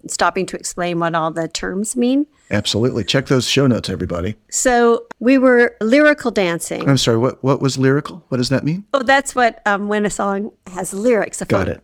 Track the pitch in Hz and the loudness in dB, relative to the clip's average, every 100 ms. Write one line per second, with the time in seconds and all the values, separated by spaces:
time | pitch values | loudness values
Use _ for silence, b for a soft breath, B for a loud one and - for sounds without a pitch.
0 | 160 - 180 190 175 175 - 185 175 170 | -10 -2 0 0 -4 -6 -8 -6 -4 -2
1 | 170 165 160 160 160 - 190 190 214 247 | -2 -2 -2 -4 -6 -6 -6 -6 -4 -2
2 | 240 277 302 b - 104 - 104 123 113 | 0 0 -2 b -6 -4 -2 0 0 -2
3 | - 139 135 131 - 131 139 101 - 90 | -2 -2 2 0 2 2 2 2 -2 -6
4 | 90 87 87 - _ - 254 240 233 233 | -6 -4 -6 -8 _ -2 2 4 4 2
5 | - - 233 269 254 240 240 - 220 285 | -4 -2 2 4 6 4 2 0 2 4
6 | 302 294 240 202 175 170 - - 139 135 | 4 2 0 0 0 -2 -4 -2 0 2
7 | 123 113 123 - 131 135 139 131 131 143 | 2 2 0 0 -2 0 0 2 2 2
8 | - 180 - 123 123 131 143 185 - 277 | -2 -12 -6 -4 0 -2 -2 -4 -2 -2
9 | 247 277 269 254 233 - 208 202 208 208 | 2 2 2 0 0 0 -2 -2 -2 -2
10 | 208 - 202 196 220 - - 180 185 196 | -2 -2 -2 -4 -6 -12 -14 -10 -8 -2
11 | 240 214 - - - 98 85 - | 2 2 0 -6 -2 0 0 -6